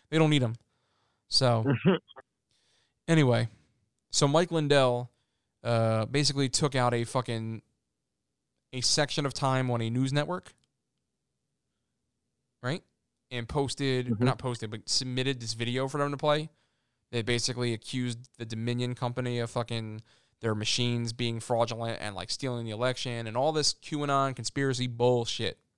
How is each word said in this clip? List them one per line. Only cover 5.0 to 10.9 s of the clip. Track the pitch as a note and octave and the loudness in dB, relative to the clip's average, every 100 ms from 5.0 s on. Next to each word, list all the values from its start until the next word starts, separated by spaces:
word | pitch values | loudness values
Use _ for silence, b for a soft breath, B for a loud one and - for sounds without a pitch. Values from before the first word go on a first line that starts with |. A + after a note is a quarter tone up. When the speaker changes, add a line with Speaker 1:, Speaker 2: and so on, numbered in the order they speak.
| B2 _ _ _ _ _ | -4 _ _ _ _ _
Speaker 1:
uh, | A#2 A#2 A2+ A2 A2 | 0 2 4 2 0
basically | C#3 C#3+ C#3 C3+ | 0 2 2 0
took | - D3 | 0 0
out | C3 B2 | 2 2
a | A#2+ | 0
fucking, | A#2 C3 B2 A#2 A2+ A2+ _ _ _ _ _ _ _ _ _ _ - | -2 -4 -4 -4 -6 -8 _ _ _ _ _ _ _ _ _ _ -12
a | C3 | -2
section | - - C#3+ - C#3+ | 0 2 0 0 -2
of | |
time | - C3+ C3 B2+ | 0 0 2 2
on | A#2+ | 0
a | A2+ | 0
news | A#2+ C3 | 0 0
network, | C#3+ D3+ F3+ - _ _ _ _ | 0 -2 -6 -10 _ _ _ _